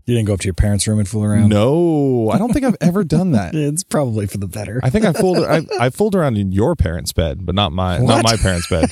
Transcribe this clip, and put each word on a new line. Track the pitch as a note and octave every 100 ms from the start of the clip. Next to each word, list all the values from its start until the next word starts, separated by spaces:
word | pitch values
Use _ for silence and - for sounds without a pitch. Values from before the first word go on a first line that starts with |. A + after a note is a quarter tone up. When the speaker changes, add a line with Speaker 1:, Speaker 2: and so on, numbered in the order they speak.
| -
Speaker 1:
You | A#2+
didn't | G#2
go |
up | G2
to | G2
your | F2
parents' | G#2 G2+ -
room | G#2+
and | G2+
fool | G#2+
around? | G#2 G#2 G#2+
Speaker 2:
No, | G#2 A#2 D#3+ E3+ D#3 C#3 B2 A2
I | G2+
don't | A#3
think | C#4 B3+
I've | -
ever | F3 F3+ F3
done | D#3 F#3
that. | A#2+ F2+ D#3
Speaker 1:
<laughs> | D3 D3+
It's | -
probably | D#3 C3 G#2+ G2
for | G2+
the | F#2+
better. | G2 G2 A2+
Speaker 2:
I | C3
think | G#3 A3
I |
fooled, | D3 F#3 F3+ -
I, | D#3 - -
I | B2+
fooled | - G#3+ F#3+
around | D3 G#2+
in | G2
your | F#2+ B2+ F3
parents' | F2+ E2 -
bed, | - D#2+ C#2 F2
but | F#2
not | G2+
my, | F2 F#2 F2
not | A#2+
Speaker 1:
What? | A2+ A2
Speaker 2:
my | A2+
parents' | F#2+ F2 -
bed. | E2+ -